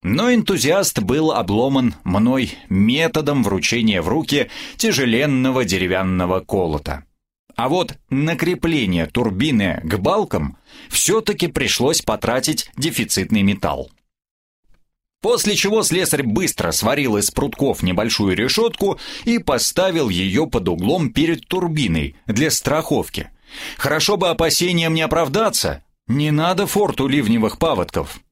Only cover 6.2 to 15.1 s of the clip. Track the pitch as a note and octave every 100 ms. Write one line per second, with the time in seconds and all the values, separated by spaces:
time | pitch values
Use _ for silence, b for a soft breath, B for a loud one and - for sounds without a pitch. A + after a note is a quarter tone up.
6.2 | F2+ F#2 - G2+ F2 D2+ D2 C#2+ - _
7.2 | _ _ _ - B2 F3 - - _ C3+
8.2 | D3+ E3 E3+ F3+ E3+ D#3+ G#2 F2 D#2+ -
9.2 | A2+ F#2 C#3+ A#2+ F#2+ - D#2 F#2 G2 G3+
10.2 | G3+ F#2 D2 C2+ B B B - - A3
11.2 | A3 G3+ E3+ D3+ B2 - A#2+ - - G#2+
12.2 | - B2+ C3+ D3 - - D#3 - G#2+ -
13.2 | F#2 G#2+ G2 G2+ E2 C2+ C2 _ _ _
14.2 | _ _ _ _ _ - _ _ _